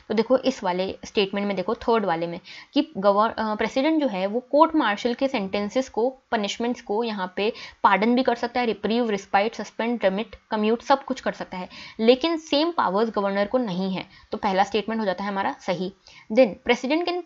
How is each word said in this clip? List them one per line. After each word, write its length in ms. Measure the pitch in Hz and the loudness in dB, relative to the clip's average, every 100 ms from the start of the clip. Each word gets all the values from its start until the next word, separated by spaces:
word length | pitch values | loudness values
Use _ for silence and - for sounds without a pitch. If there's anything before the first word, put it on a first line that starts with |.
| - | -4
तो 60 | |
देखो 240 | 220 220 262 | 0 2 2
इस 260 | - 254 | 2 -2
वाले 340 | 190 180 190 - | -2 -2 -4 -6
स्टेटमेंट 420 | - - 196 202 202 | -6 -2 0 -2 -4
में 100 | 190 | -4
देखो, 180 | 180 | -4
थर्ड 300 | 233 - 226 | -4 0 0
वाले 220 | 196 165 170 | 2 -2 -4
में, 140 | 170 - - - | -8 -14 -20 -6
कि 180 | 269 311 196 | -2 -2 0
गवर-, 380 | 202 202 220 - | 2 4 2 0
अ, 160 | 220 | -4
प्रेसिडेंट 460 | 214 220 262 294 320 | -2 -2 0 2 2
जो 80 | 269 | 0
है 180 | 190 196 | -2 -4
वो 140 | 226 | -4
कोर्ट 340 | - 285 320 | 0 4 4
मार्शल 400 | 311 233 208 240 | 4 0 0 -2
के 140 | 240 269 | -2 -2
सेंटेंसेस 600 | 247 190 202 208 254 262 | -2 -2 -2 -2 -2 -2
को, 300 | - 240 254 _ | 0 -2 -2 _
पनिशमेंट्स 500 | 233 202 - 233 247 | -4 -2 -2 -4 -4
को 240 | - 208 | -4 -2
यहाँ 280 | 233 208 185 - | -2 -4 -6 -2
पे 160 | 208 - - - | -2 -4 -10 2
पार्डन 320 | 214 190 226 | 4 6 4
भी 80 | 247 | 4
कर 120 | 254 | 2
सकता 260 | 240 233 247 | 0 -2 -2
है, 60 | 240 | 0
रिप्रीव, 440 | 202 214 226 233 | 0 0 0 0
रिस्पाइट, 440 | 196 - 196 214 | -2 0 0 0
सस्पेंड, 460 | - 208 - 226 233 | -2 -8 -4 -2 0
रेमिट, 320 | 196 190 226 - - | 0 0 -4 -10 -6
कम्यूट, 320 | 220 214 233 | -2 0 0
सब 220 | - 269 | 2 0
कुछ 160 | - 254 | 0 -6
कर 120 | 214 | -6
सकता 240 | - 170 185 | -6 -8 -10
है, 120 | 185 - - - | -12 -14 -14 2
लेकिन 360 | 226 262 330 330 | 4 6 4 -2
सेम 340 | 320 285 330 | -2 0 0
पावर्स 400 | 330 - 190 233 | 0 0 0 0
गवर्नर 360 | 208 196 196 208 | 0 -2 0 0
को 120 | 254 | 0
नहीं 360 | 233 180 190 | -2 -2 -4
है। 120 | 185 - - - | -4 -8 -16 -12
तो 60 | 214 | -4
पहला 240 | 208 185 | 0 2
स्टेटमेंट 380 | 202 220 202 220 | 2 0 -2 -2
हो 40 | |
जाता 200 | 208 185 | -2 -2
है 60 | 202 | -4
हमारा 220 | 196 196 | -4 -4
सही। 400 | - - 170 185 - _ - - | -4 -4 -4 -4 -8 _ -20 -2
Then, 160 | 220 247 - - | 4 4 2 -2
"President 400 | 240 240 320 349 | -2 0 -2 -2
can 140 | 349 | -2